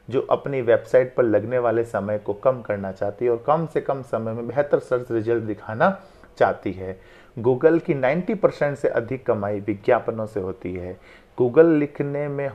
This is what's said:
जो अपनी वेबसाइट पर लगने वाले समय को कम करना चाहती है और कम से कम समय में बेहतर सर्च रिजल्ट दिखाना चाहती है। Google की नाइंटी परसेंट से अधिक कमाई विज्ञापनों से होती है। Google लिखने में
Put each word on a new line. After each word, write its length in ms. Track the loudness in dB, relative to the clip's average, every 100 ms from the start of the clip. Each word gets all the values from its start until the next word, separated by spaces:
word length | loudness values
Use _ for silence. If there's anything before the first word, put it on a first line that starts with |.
| -4
जो 160 | -4 0
अपनी 320 | -2 -2 -2
वेबसाइट 520 | 2 2 4 2 2
पर 80 | 2
लगने 360 | 2 2 2 0
वाले 260 | 2 0
समय 340 | 0 -2 -2 -4
को 160 | -4
कम 260 | -2 0 0
करना 320 | -2 -4 -4
चाहती 320 | -4 -6 -2
है 60 | 0
और 140 | 0 2
कम 200 | 0 0
से 140 | -2
कम 220 | -2 -4
समय 300 | -4 -4 -4
में 160 | -6 -4
बेहतर 300 | -2 0 0
सर्च 280 | 0 -2 0
रिजल्ट 340 | -2 0 0
दिखाना 560 | -2 -6 -8 0 0 0 -8 -20 -18 0
चाहती 340 | 2 2 -4
है। 260 | -6 -8 -10 -16 -20 -18 -4
Google 440 | 0 4 4 4
की 120 | 2
नाइंटी 400 | 0 0 0 -2
परसेंट 420 | 2 2 2 -2 0
से 100 | 0
अधिक 380 | 0 -2 -4 -2
कमाई 340 | -2 -2 -4
विज्ञापनों 680 | -4 -2 2 2 2 -4 -6
से 140 | -4
होती 320 | -6 -6 -8
है। 240 | -8 -8 -12 -16 -20 _ -2
Google 340 | 2 6 6 6
लिखने 480 | 0 -4 -6 -4 -4
में 200 | -4 -6